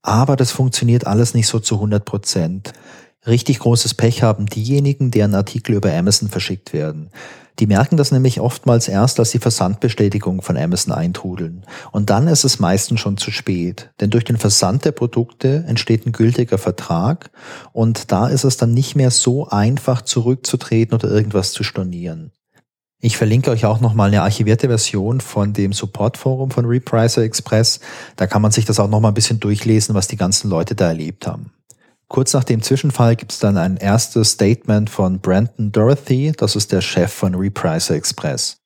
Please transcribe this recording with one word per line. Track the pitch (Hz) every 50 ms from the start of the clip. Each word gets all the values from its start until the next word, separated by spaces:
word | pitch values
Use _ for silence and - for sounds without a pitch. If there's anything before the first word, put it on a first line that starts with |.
Aber | - - 104 113 135 143 139
das | 127 131 120
funktioniert | - - 131 127 - - - 117 120 120 -
alles | - 104 110 120 117
nicht | - 117 110 -
so | - 113
zu | - - 113 101
hundert | 107 104 104 101 101
Prozent. | - - 101 101 - - 95 85 82 92 98 98 - - - - - - - - _ _ _ _
Richtig | 117 117 123 - - 139 -
großes | - 120 120 117 - - -
Pech | - - 123 120 -
haben | - 113 107 101 101
diejenigen, | 101 - 110 107 120 139 143 143 139 139 - 135 123
deren | 113 104 104 101 101
Artikel | 98 98 - - 117 - - 110
über | 101 98 98
Amazon | 76 82 87 101 110 - 110 104
verschickt | - 90 - - 92 87 _ -
werden. | - 78 76 76 76 76 78 92 _ - - - - - - _ _ -
Die | 120
merken | 104 101 98 135 - 175
das | 156 139 -
nämlich | 139 127 131 131 117 -
oftmals | - 123 - - - 135 120 117 - -
erst, | 95 98 113 131 - -
als | 113 110
die | - 120
Versandbestätigungen | - 120 113 - 92 90 104 - - 120 - - 107 101 95 104 - 90 92 92
von | - - 82
Amazon | 64 73 85 90 95 - - -
eintrudeln. | 76 82 87 90 - - 92 90 76 80 80 85 90 98 - - - - -
Und | - 104 104 104
dann | 101 107 143
ist | 170 160 143 -
es | 127 - -
meistens | - - 95 101 - - 120 110
schon | - 101 98 95
zu | - -
spät. | 104 - - - 95 87 85 90 95 - - - _ -
Denn | 101 104
durch | 107 117 113
den | - 120 110
Versand | - 104 98 - - 90 113 139 -
der | 156
Produkte | 143 - 120 120 - 120 117 - - _ - 131 135 151 170 165
entsteht | 120 110 - - 113 110 -
ein | 120
gültiger | 113 - 113 117 123 - 120 - - -
Vertrag | - - 87 - - - 85 82 90 117 160 - - - _ - - - - - - -
und | _ 113 113 113 113 - - -
da | - 92 113 135
ist | 139 131 -
es | 135 127
dann | - 117 117
nicht | 117 127 135 - -
mehr | 143 131 127
so | 120 - - 123 123 139 156 -
einfach, | 101 101 104 113 135 135 - - 127 120
zurückzutreten | - - - 123 113 123 131 131 - - - 123 - - 117 113 113 110 -
oder | 110 104 -
irgendwas | 104 110 107 104 101 98 92 -
zu | - -
stornieren. | 107 - - - 95 90 90 85 85 87 82 82 80 - _ _ _ _ _ _ _ _ _ _ _ _ _ _
Ich | - 117 110
verlinke | - 113 107 110 123 131 143
euch | 120 110 117
auch | 104 110 110
nochmal | 127 117 107 110 101 101
eine | 104 101
archivierte | 82 101 104 - 110 104 110 - - 131
Version | 120 107 - - - 101 95 110 123 131
von | - - - 107 101 104
dem | 101 101 101 98
Supportforum | 101 - - 98 - - 101 117 - - - 139 131 131 135 135
von | 123 - 120
Repricer | 117 120 127 - - - 113 113 117 - 120
Express. | 113 107 - - - - 113 110 113 - - - - - - - - - -
Da | - 95
kann | 95 - 104
man | 107 107
sich | 107 120 110
das | - 110 113
auch | 104 101
nochmal | 107 107 110 110
ein | 101
bisschen | 113 110 - 117 107
durchlesen, | - 104 107 104 - 113 110 107 104 - 107
was | 98 92 -
die | - 101
ganzen | 92 90 95 - - 104
Leute | 90 82 82 - 117
da | - 98 85
erlebt | 82 80 78 80 104 _ -
haben. | 87 76 - - - _ _ _ _ - _ _ _ _ _ _ _
Kurz | - 127 135 - -
nach | 135 127
dem | - 123 110
Zwischenfall | 110 - 135 135 - 147 123 - 120 117 117
gibt's | 110 - - - -
dann | - 104 101
ein | 98 165 95 95
erstes | - 98 98 101 117 - - - 117 110 -
Statement | - - 107 101 117 - - - 107 107 107 104
von | - - 98 92 92 95
Brandon | - 92 92 98 117 123 _ - 110 104
Dorothy, | 101 113 107 123 143 135 - - 131 127 143 156 156
das | - 117 101 -
ist | 107 - -
der | - 92
Chef | 87 - - 92 87 -
von | - - - 95 90
Repricer | 90 95 101 101 - - 87 80 - - - 80
Express. | - - - - - - 156 131 120 - - - _ _